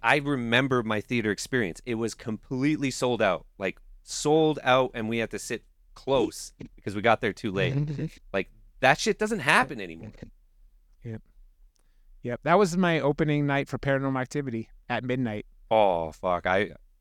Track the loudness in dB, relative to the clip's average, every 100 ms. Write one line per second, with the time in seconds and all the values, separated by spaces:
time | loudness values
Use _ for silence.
0 | 2 2 2 -2 2 2 4 2 0 -4
1 | -2 0 0 -2 -2 -2 -2 -6 -6 -4
2 | -4 -6 -8 -10 -8 -2 0 0 -2 -2
3 | -2 2 2 0 -6 -6 -6 -6 -14 -20
4 | -12 -4 2 4 4 0 2 2 2 -2
5 | -4 -2 -4 -6 -8 -10 -10 _ _ -12
6 | -2 0 0 -4 -16 -16 -20 -12 -8 0
7 | 4 4 2 -4 -4 0 0 0 -4 -4
8 | -8 -10 -6 -6 -6 -12 -20 0 2 4
9 | 0 -2 -2 0 2 4 2 -4 -10 -12
10 | -14 -16 -20 -20 _ _ -20 _ _ _
11 | -14 -14 -16 -20 -20 _ -20 _ _ _
12 | _ -12 -8 -4 4 4 4 2 2 2
13 | 0 0 0 2 0 0 -2 -4 -2 -2
14 | 0 -2 -4 -4 -4 -6 -8 -16 -8 -6
15 | -2 -2 -2 -4 -10 -20 0 4 4 4
16 | -2 -4 -2 0 2 2 0 -6 -20 _